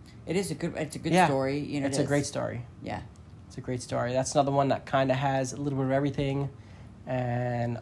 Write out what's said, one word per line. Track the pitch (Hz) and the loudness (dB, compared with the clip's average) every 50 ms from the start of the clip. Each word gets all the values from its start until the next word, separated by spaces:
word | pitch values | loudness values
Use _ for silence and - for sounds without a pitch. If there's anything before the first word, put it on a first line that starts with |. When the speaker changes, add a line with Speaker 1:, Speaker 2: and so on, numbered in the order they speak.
| - - - - - | -20 -20 -20 -16 -6
Speaker 1:
It | - 165 | -2 0
is | 190 196 - | 0 0 0
a | 156 | -2
good, | - 170 170 - | -4 -4 -4 -4
it's | - - 139 - | -4 -6 -6 -6
a | 143 | -6
good | - 165 165 | 0 4 6
Speaker 2:
Yeah. | 185 180 | 6 6
Speaker 1:
story, | 151 139 135 131 135 139 147 | 6 6 4 2 2 0 -2
you | 143 - 147 147 | -2 -2 -2 -2
know, | 139 | -2
it | 139 | 0
Speaker 2:
It's | 135 135 | 0 0
a | 143 | 2
Speaker 1:
is. | 123 | 2
Speaker 2:
great | 143 143 135 | 2 2 2
story. | - - 127 120 110 107 123 - - - - 110 | 0 -2 -4 -4 -4 -4 -6 -10 -12 -14 -14 -10
Speaker 1:
Yeah. | 110 107 - - - - - - - - - - | -8 -8 -8 -10 -12 -16 -20 -20 -20 -20 -20 -18
Speaker 2:
It's | - - - | -14 -14 -10
a | |
great | 123 - 127 120 - | -6 -6 -6 -6 -4
story. | - 131 123 120 120 123 | -4 -2 -2 -2 0 0
That's | 131 131 - - | 0 0 2 2
another | 151 135 139 139 | 2 4 4 4
one | 143 139 135 | 4 4 4
that | - - - | 2 0 0
kinda | - - 135 135 131 131 | 0 2 2 4 4 2
has | 131 143 139 135 135 135 123 139 | 2 2 2 2 2 0 -2 -4
a | 143 | -4
little | 143 147 135 135 | -4 -2 0 0
bit | 135 | 0
of | 131 135 | 2 2
everything | 139 143 143 127 - 143 139 135 139 139 135 - - - - - - - - - - - | 2 2 2 0 0 0 0 0 0 -2 -2 -6 -10 -16 -18 -18 -18 -18 -18 -18 -16 -6
and | - 127 127 127 123 120 123 123 123 120 120 117 120 120 117 | -4 -2 -2 0 0 0 0 0 0 0 0 0 -2 -2 -4